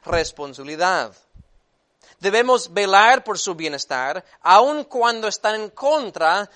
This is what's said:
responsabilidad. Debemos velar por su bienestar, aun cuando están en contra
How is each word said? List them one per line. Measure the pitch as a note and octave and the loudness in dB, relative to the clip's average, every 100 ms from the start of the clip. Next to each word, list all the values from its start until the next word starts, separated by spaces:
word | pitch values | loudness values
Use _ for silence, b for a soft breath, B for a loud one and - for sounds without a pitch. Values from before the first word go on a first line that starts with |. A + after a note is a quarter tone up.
| - | -6
responsabilidad. | E3+ D3+ - C#3+ C3+ C#3 D#3 F3+ F3 A2+ - _ - _ _ _ _ _ _ b b | -4 -4 -10 -14 -14 -14 -4 -2 -2 -4 -12 _ -20 _ _ _ _ _ _ b b
Debemos | F#3+ G#3+ B3 B3 - | -2 0 2 0 -2
velar | F3+ G3+ G3 A3+ C4 | -4 2 6 6 4
por | - G3+ | 0 -8
su | G3+ E3 | -8 -6
bienestar, | D#3 C#3+ - C3 C3 E3+ b b | -8 -8 -6 -6 -4 -8 b b
aun | E3 G3 C4 D4+ - | 4 6 6 0 -6
cuando | B3+ A#3 A3+ G#3+ | -2 0 0 -6
están | - G#3+ G#3+ | -4 -4 -4
en | G#3 | -8
contra | - C#4 D4+ A3+ - D#3+ F#3 G3+ | -6 -2 -2 -4 -2 0 0 -4